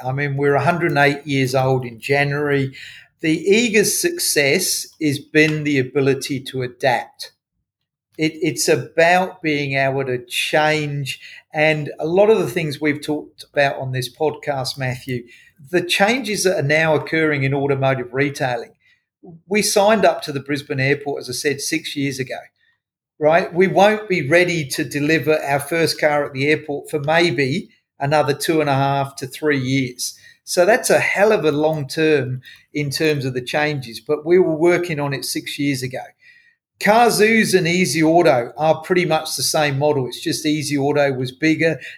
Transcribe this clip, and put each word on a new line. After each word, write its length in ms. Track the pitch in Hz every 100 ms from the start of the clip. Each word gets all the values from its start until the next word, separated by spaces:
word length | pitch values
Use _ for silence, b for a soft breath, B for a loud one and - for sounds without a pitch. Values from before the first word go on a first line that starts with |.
| 127
I 80 |
mean, 240 | 135 143 139
we're 180 | 143 139
a 80 |
hundred 280 | 131 165 170
and 80 | 143
eight 280 | 143 143 151
years 260 | 135 131
old 300 | 131 131 131
in 160 | 120 113
January. 760 | - 139 143 143 147 139 135 135 B B B _
The 260 | 160 160 196
Eagers' 540 | 214 240 208 185 -
success 880 | 175 175 - 156 139 180 - - - -
has 180 | 151 127
been 460 | - 156 156 156 147
the 140 | 139
ability 600 | 127 147 139 135 - 131
to 200 | - 131
adapt. 720 | 123 - 135 117 - - - _ _ _ _ _ _ _ _ -
It, 160 | 160 160
it's 340 | 156 139 -
about 720 | 147 127 - 165 180 185 -
being 320 | 160 147 139
able 320 | 139 135 135 127
to 180 | 127 123
change. 920 | - - 156 151 156 151 143 135 - B B _
And 380 | 156 156 156 143 -
a 80 | 156
lot 220 | 180 208
of 80 | 214
the 120 | 160
things 300 | 180 156 135
we've 220 | 151 147
talked 420 | 151 151 - - -
about 240 | 143 139 139
on 120 | 131
this 220 | 127 127 -
podcast, 600 | 156 147 147 139 127 -
Matthew, 480 | 127 123 - 120 120 b b _ 139
the 120 | 180
changes 600 | 175 - 196 254 208 196 185
that 120 | 170
are 100 | 143
now 280 | 156 160 147
occurring 480 | 151 160 156 143
in 100 | 135
automotive 600 | 139 139 135 135 127 120
retailing. 640 | 131 143 139 131 120 113 _ _ _ _ _ 190 - -
We 160 | 208
signed 440 | 202 208 202 220 180
up 160 | -
to 100 | -
the 80 | 135
Brisbane 400 | 135 143 - 131
Airport, 400 | 135 139 143 139
as 100 | 127
I 40 |
said, 260 | 123 143 135
six 360 | - 160 - 147
years 240 | 139 127
ago, 180 | 127 - - _ _ _ _ _ _ -
right? 340 | 151 170 -
We 160 | 170 190
won't 420 | 156 202 214 214
be 180 | 180 135
ready 400 | 170 175 170 135
to 160 | -
deliver 580 | - 147 147 160 151 156
our 200 | 139 139
first 380 | - 165 151 -
car 260 | 156 147 143
at 80 |
the 140 | 131 143
airport 440 | 156 151 143 -
for 80 | 156
maybe 720 | 143 165 175 139 131 170 - b b -
another 340 | 139 151 143
two 260 | 143 - 160
and 100 | 143
a 60 | 135
half 400 | 139 139 131 -
to 120 | 123
three 320 | - 151 143
years. 600 | 127 135 127 - - b b b
So 220 | - - 180
that's 240 | 247 -
a 100 | 156
hell 320 | - 180 214
of 140 | 208 156
a 60 |
long 360 | 143 156 160 135
term 540 | - 156 147 127 127 B B B
in 160 | 151 147
terms 340 | 135 160 147
of 100 | 131
the 80 | 123
changes, 600 | 123 156 151 143 117 110
but 240 | - 147 151
we 120 | 185
were 180 | 170 156
working 440 | 170 175 175 147
on 140 | 143
it 100 | 135
six 340 | - 156 - -
years 240 | 143 135
ago. 220 | 127 123 - _ b b b b _ -
Cazoo 800 | 196 220 240 170 214 226 175 180
and 80 | 160
Easy 380 | 180 175 156
Auto 480 | 156 170 165 127 120 -
are 240 | 156 151
pretty 240 | - 180 160
much 320 | 156 156 -
the 60 |
same 360 | 131 160 147 135
model. 260 | 151 147 123
It's 140 | -
just 260 | 170 139 151
Easy 320 | 151 143 143
Auto 360 | 139 147 139
was 180 | 127 127
bigger 480 | - 160 151 165 151 B